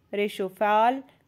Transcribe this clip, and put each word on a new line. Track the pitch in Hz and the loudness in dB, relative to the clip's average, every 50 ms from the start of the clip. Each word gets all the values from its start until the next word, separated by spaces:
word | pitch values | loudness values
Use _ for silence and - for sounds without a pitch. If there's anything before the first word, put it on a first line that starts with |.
| _ _ - | _ _ -6
रेशियो | 202 202 208 - - 196 185 | -4 -4 -4 -4 -6 -8 -8
फॉल, | 185 - 220 208 208 214 220 240 262 269 269 - _ _ _ | -4 -2 0 2 2 4 4 2 2 -2 -6 -14 _ _ _